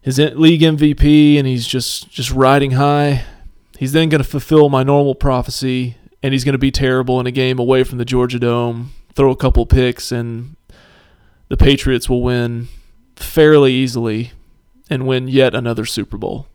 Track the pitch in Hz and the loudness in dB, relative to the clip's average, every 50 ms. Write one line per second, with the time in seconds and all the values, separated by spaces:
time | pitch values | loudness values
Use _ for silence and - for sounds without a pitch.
0 | _ 135 131 135 151 151 117 143 160 160 170 156 160 160 156 147 151 151 143 - | _ -4 0 0 0 0 0 4 4 4 6 6 2 2 2 2 0 0 2 2
1 | 147 147 151 151 151 147 147 147 139 131 127 123 117 - - 127 120 - - - | 4 6 6 6 6 6 4 2 2 0 -2 -4 -4 -4 -6 -6 -6 -6 -10 -12
2 | - _ _ - 123 123 127 131 131 131 139 139 139 135 127 127 143 143 147 147 | -14 _ _ -10 -8 -6 0 2 2 4 4 2 2 0 0 0 2 2 2 0
3 | 147 143 143 123 - - - _ - - _ _ _ _ _ - 139 131 139 160 | 0 0 -2 -4 -4 -8 -16 _ -20 -20 _ _ _ _ _ -8 -8 -2 0 0
4 | 165 160 156 147 127 - - 139 - - 156 151 147 143 139 131 131 135 143 143 | 0 2 0 -2 -2 -4 -6 -8 -2 2 4 4 6 6 2 0 0 2 2 2
5 | 143 139 131 - - 139 131 127 120 - - - 135 131 127 127 127 123 120 _ | 2 0 -2 -2 -2 0 0 -2 -4 -6 -8 -6 -4 -4 -4 -4 -6 -8 -10 _
6 | _ _ _ _ - 135 135 135 123 143 135 127 135 135 123 - 139 131 127 131 | _ _ _ _ -4 -2 -2 0 0 -2 -2 0 -2 -2 0 0 0 0 0 0
7 | 127 127 127 127 123 127 123 135 131 127 127 127 120 123 131 127 127 - 127 123 | 0 0 -2 -2 -2 -4 -4 -2 -2 -2 -2 -2 0 2 2 2 2 0 -4 -8
8 | 120 120 127 123 123 123 127 120 120 120 120 120 120 120 117 117 120 135 - - | -6 -2 -2 -2 -2 -2 -2 -4 -2 -2 -2 -2 -2 -4 -6 -8 -12 -16 -18 -20
9 | - _ _ - 139 135 131 - - 127 - - 117 - - 127 127 123 120 - | -20 _ _ 0 0 0 2 0 0 2 2 2 2 4 2 2 2 0 -2 -6
10 | - - 127 120 120 117 117 113 120 139 160 _ _ _ - _ _ _ _ _ | -8 -8 -8 -8 -6 -8 -10 -12 -12 -16 -20 _ _ _ -20 _ _ _ _ _
11 | _ _ _ _ _ _ _ _ _ _ - - - 135 139 135 - 131 131 117 | _ _ _ _ _ _ _ _ _ _ 0 2 4 4 2 2 0 -2 -2 -2
12 | - - 127 123 123 123 123 123 120 117 117 117 120 - - - _ _ _ _ | -2 -4 -4 -2 -2 -2 -2 -2 -4 -4 -6 -10 -12 -14 -16 -20 _ _ _ _
13 | _ _ _ - - - - 160 156 156 156 147 139 131 127 127 131 127 120 120 | _ _ _ -16 -16 -4 2 4 6 6 6 6 4 4 2 0 -2 -4 -4 -6
14 | 117 113 107 110 120 120 - - _ _ _ _ _ _ _ _ _ _ 156 131 | -6 -4 -6 -6 -8 -10 -14 -20 _ _ _ _ _ _ _ _ _ _ -6 -4
15 | 127 131 131 127 127 131 131 135 131 123 - 120 120 120 113 104 107 - - 113 | -2 -2 -2 -2 -2 0 2 2 2 2 0 -2 -4 -4 -4 -4 -6 -6 -6 -8
16 | 98 - - 92 - - - - 143 - | -8 -8 -10 -10 -8 -8 -8 -10 -14 -18